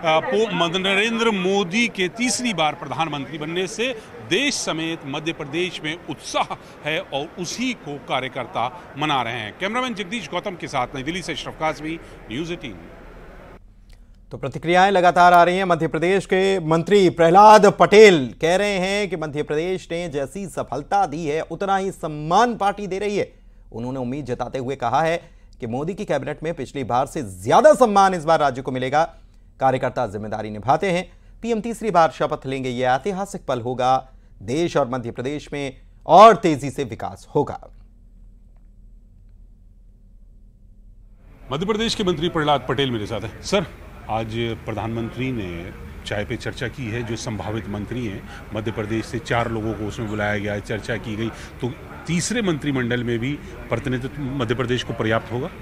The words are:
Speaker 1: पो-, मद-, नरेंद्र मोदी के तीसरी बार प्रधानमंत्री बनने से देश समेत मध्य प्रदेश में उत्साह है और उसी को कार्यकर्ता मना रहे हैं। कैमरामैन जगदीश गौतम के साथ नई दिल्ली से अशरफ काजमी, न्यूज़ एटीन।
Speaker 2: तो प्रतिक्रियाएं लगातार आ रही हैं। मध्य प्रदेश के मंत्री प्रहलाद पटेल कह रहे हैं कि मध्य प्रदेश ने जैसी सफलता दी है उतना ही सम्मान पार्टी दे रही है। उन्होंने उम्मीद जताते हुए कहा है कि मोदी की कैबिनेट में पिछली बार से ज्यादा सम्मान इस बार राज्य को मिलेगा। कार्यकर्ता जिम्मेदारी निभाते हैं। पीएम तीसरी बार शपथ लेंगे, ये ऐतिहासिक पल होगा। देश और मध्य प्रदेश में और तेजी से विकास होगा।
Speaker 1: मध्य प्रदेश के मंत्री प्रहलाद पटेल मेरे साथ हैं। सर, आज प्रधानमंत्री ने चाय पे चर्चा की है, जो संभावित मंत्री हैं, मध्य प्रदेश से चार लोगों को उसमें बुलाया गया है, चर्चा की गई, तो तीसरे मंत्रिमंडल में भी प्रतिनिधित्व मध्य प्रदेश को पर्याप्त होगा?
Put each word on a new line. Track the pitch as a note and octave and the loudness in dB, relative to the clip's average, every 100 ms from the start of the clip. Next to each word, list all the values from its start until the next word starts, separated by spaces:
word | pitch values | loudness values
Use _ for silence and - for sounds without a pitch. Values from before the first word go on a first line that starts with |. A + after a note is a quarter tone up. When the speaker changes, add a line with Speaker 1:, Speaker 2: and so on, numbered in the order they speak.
| E3 | 4
Speaker 1:
पो-, | D#3+ D#3+ G#3 A3 | 2 2 0 0
मद-, | E3+ E3+ F3+ | 0 0 0
नरेंद्र | F#3+ G3 A3+ A3+ A#3 | 0 2 2 2 0
मोदी | G3+ F3+ G3 G3 G#3 A#3 | 2 2 0 0 0 -2
के | - F#3 | 0 -4
तीसरी | - B3 - B3 | -2 -2 -2 -2
बार | F3 D#3 | 0 0
प्रधानमंत्री | D3 D3 C3 D#3+ D3 B2+ D#3 | -2 -8 -4 -4 -4 -8 -8
बनने | D3+ F3 F#3 | -6 -4 -4
से | - B3 A3+ - - A2+ | -4 -4 -6 -12 -18 -2
देश | F3+ C#4+ | 0 0
समेत | - - D#3+ D#3+ E3 C#3+ | -2 -4 -4 -4 -6 -8
मध्य | D3 D#3 | -6 -6
प्रदेश | D#3+ D3 D#3 F3+ - | -8 -6 -4 -4 -4
में | D3+ E3+ - | -8 -8 -10
उत्साह | C#3+ - D4 A3 F#3 - - | -12 -6 -4 -4 -6 -14 -10
है | D3+ D#3 | -4 -4
और | F#3+ C#3 D#3 - | -4 -6 -8 -10
उसी | F3 - B3+ | -10 -6 -6
को | A#3 D3+ C#3+ - | -6 -10 -12 -4
कार्यकर्ता | C#3+ B2+ C3 A2+ B2 A#2+ - - C#3 | -4 -4 -8 -6 -4 -4 -6 -16 -6
मना | D3+ C#3 | -2 0
रहे | A#2 | -2
हैं। | A#2+ G#2 G2+ | -6 -10 -8
कैमरामैन | F#3+ A#3 B3+ | -6 -4 -4
जगदीश | G3+ F#3 A#3 D#3+ | -6 -8 -8 -6
गौतम | F3 G3+ E3+ | -6 -6 -10
के | D3 | -6
साथ | C#3 B2 | -4 -4
नई | C#3 | -6
दिल्ली | C3 F3+ | -8 -8
से | E3+ | -8
अशरफ | C3+ C#3 - | -8 -10 -4
काजमी, | D#3 C#3+ D#3 E3 - - - | -4 -4 -8 -10 -14 -20 -10
न्यूज़ | A#2 E3 | -8 -6
एटीन। | E3+ C#3+ F2 F2 - - - - - - - - - - - - - - | -8 -10 -14 -18 -20 -20 -20 -20 -20 -20 -20 -20 -20 -20 -20 -20 -20 -18
Speaker 2:
तो | B2 | -8
प्रतिक्रियाएं | C#3 B2 D#3+ F3+ G3 | -8 -6 4 6 6
लगातार | F#3+ F3 F3 F3+ | 8 6 8 10
आ | F3 | 10
रही | F3 F#3 | 8 4
हैं। | |
मध्य | F#3+ E3 D#3+ | 2 2 0
प्रदेश | D#3 E3+ G3 - | 0 2 2 2
के | F#3 G3 F#3+ | 2 2 0
मंत्री | D#3 E3 E3 G3+ F3+ | 2 0 4 6 6
प्रहलाद | E3+ E3 F#3 G#3+ G#3+ G3 | 6 6 10 12 10 8
पटेल | - E3+ G3+ A3 E3+ B2 - | 6 6 10 10 10 2 -2
कह | D#3 F#3 | 0 2
रहे | G#3 G3 | 2 0
हैं | F#3 G3+ G3+ | -2 -2 -2
कि | E3+ | -4
मध्य | D#3 C#3+ | -6 -6
प्रदेश | D3 D3+ F3 F#3 - | -4 -2 -2 -6 -6
ने | E3+ F3 | -8 -6
जैसी | C#3+ C3+ G3 F#3+ | -6 -6 -8 -8
सफलता | - B2+ C3 - G3+ F3+ | -8 -6 -8 -2 0 0
दी | D#3 D#3+ | -2 -4
है | D3+ | -4
उतना | - D#3+ G3 G3 | -4 -6 -2 0
ही | G3 | -2
सम्मान | E3+ E3 D3+ D3+ F3+ A#3+ A3+ | -6 -8 -6 2 4 4 2
पार्टी | G3 G3+ G3+ | -4 -4 -6
दे | F#3+ | -4
रही | G#3 G3+ | -2 -2
है। | C3 - - - - | -4 -8 -20 -20 -16
उन्होंने | A2 A#2+ C3+ | -10 -8 -6
उम्मीद | B2 C#3 | -6 -6
जताते | B2 B2 A#2+ C3 | -6 -6 -6 -6
हुए | B2 C3 | -6 -4
कहा | A#2 C3+ | 0 2
है | D#3+ E3+ - - - - | 2 -2 -6 -20 -20 -12
कि | A#2+ | -6
मोदी | A#2+ D#3 | -4 -4
की | G3+ | -6
कैबिनेट | G#3 D3+ C3 D3 | -2 -2 -2 -6
में | D#3 | -6
पिछली | E3 B2 C#3+ | -6 -8 -8
बार | A#2+ A#2+ C#3 | -2 0 0
से | E3+ | -4
ज्यादा | A2 F#2 G#2 D#3 D4+ | -8 -8 4 8 8
सम्मान | D4+ B3 G3+ F#3+ | 8 6 6 4
इस | F3+ | 2
बार | D3+ D#3+ | 2 4
राज्य | C#3+ B2+ | 4 0
को | C3+ | -6
मिलेगा। | B2+ C3 C#3+ E3 - - - - - | -4 0 0 0 -4 -20 -20 -20 0
कार्यकर्ता | C3 C3 C3 C3+ A#2+ | 2 2 -2 -2 -4
जिम्मेदारी | G2+ G#2+ G#2+ A2 | -6 -8 -8 -8
निभाते | G#2 A2+ D#3 G3 | -6 2 2 2
हैं। | F3 F3+ - - - | -2 -4 -16 -20 -12
पीएम | A3+ A3+ | -4 -4
तीसरी | A#3 G#3+ A3 | -4 -6 2
बार | F3 D#3+ | 4 4
शपथ | - D3+ D3+ C3 | 2 -4 -2 -6
लेंगे, | C3+ C3 | -6 -4
ये | A#2+ | -2
ऐतिहासिक | B2+ C3+ G3+ F#3 G3 F#3 - | 0 0 -2 -6 -8 -10 -4
पल | B2+ | -4
होगा। | A#2 B2 B2+ C3 - - - - | -4 -2 2 2 0 -20 -20 -16
देश | G2 D3+ E3+ D3+ | -6 -2 0 0
और | B2+ | 0
मध्य | B2+ A#2 | -2 -6
प्रदेश | A2 B2 D3 - | -8 -6 -8 -8
में | D3 C#3 - - - - | -8 -8 -10 -20 -14 6
और | E3 A3+ G#3 | 10 10 8
तेजी | E3+ C#3+ C3+ | 2 0 -4
से | B2 | -6
विकास | B2+ G#2 A2+ F#2+ - | -8 -6 -10 -10 -4
होगा। | D3+ C#3+ - - - - - - - - - - - - - - - - - - - - - - - - - - - - - - - - - - - - - - - - | -2 -2 -6 -14 -20 -20 -20 -20 -20 -20 -20 -20 -20 -20 -20 -20 -20 -20 -20 -20 -20 -20 -20 -20 -20 -20 -20 -20 -20 -20 -20 -20 -20 -20 -20 -20 -20 -20 -20 -20 -20 -8
Speaker 1:
मध्य | C#3 F#3+ | -4 -2
प्रदेश | G#3+ A3+ | 0 0
के | G#3 | 0
मंत्री | F#3 D#3+ F3 | 0 0 0
प्रहलाद | E3+ D3 C#3+ A2+ | 0 2 2 2
पटेल | C3 C3+ | 0 0
मेरे | A#2 G2+ | -2 -4
साथ | A2 | -6
हैं। | G2+ - | -8 -12
सर, | - G3+ E3+ - - - - | 0 0 0 -12 -18 -18 -4
आज | A2 A2+ A2+ A#2 A2 | -4 -2 -4 -4 -4
प्रधानमंत्री | - G#2 G#2+ A#2 A2+ G#2+ C3 | -6 -6 -4 -4 -6 -6 -6
ने | A#2+ F#2 E2+ F#2 - - - - | -4 -6 -8 -12 -14 -16 -14 -6
चाय | G#2 | -6
पे | G#2 A#2+ | -4 -6
चर्चा | A2+ - A#2+ | -8 -6 -8
की | - A#2+ | -6 -8
है, | A#2 | -6
जो | A2+ A2+ | -6 -6
संभावित | - G#2 F2+ A2 G#2 | -6 -6 -6 -6 -6
मंत्री | G2+ G2+ B2 A2+ | -8 -8 -6 -6
हैं, | F#2+ - - - | -8 -14 -16 -10
मध्य | G#2+ A2 | -6 -6
प्रदेश | A2 G#2 A2+ A2 | -6 -4 -4 -4
से | A#2+ | -8
चार | - A#2+ A#2 | -2 -2 0
लोगों | A2+ A2 | -4 -4
को | G2+ | -4
उसमें | G#2+ A2 A2 | -6 -6 -6
बुलाया | G#2 G#2 G#2 | -2 -2 -2
गया | G#2 | -4
है, | G2+ | -6
चर्चा | - A2 - A2+ | -6 -8 -6 -6
की | A#2+ G#2 | -6 -6
गई, | A2+ | -6
तो | - - - B2 A#2 - - - | -6 -16 -8 -8 -8 -16 -14 -4
तीसरे | E3+ - A3+ | -2 -2 -2
मंत्रिमंडल | G3 D3+ D3 C3+ A#2+ B2 | 0 0 -2 -2 0 -2
में | A#2+ A#2 | -2 -2
भी | B2+ C#3+ - - - | -4 -6 -10 -14 -4
प्रतिनिधित्व | A2+ B2+ B2+ C3 - | -4 -2 -4 -6 -6
मध्य | C3+ C#3 A2+ | -6 -2 -2
प्रदेश | B2 A#2+ B2 | 0 0 -2
को | - | -2
पर्याप्त | A2+ A2 A2+ - | -4 0 0 0
होगा? | A#2 D#3+ - | -8 -8 -12